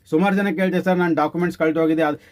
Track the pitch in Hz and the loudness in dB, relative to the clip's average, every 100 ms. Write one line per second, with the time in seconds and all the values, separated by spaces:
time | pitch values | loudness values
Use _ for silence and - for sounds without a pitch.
0 | - 160 196 196 202 165 190 180 185 180 | -4 0 2 0 -2 0 0 0 0 0
1 | 175 151 151 170 175 175 160 160 160 160 | 0 0 0 -2 -4 0 -2 2 0 2
2 | 151 143 - | 0 -4 -12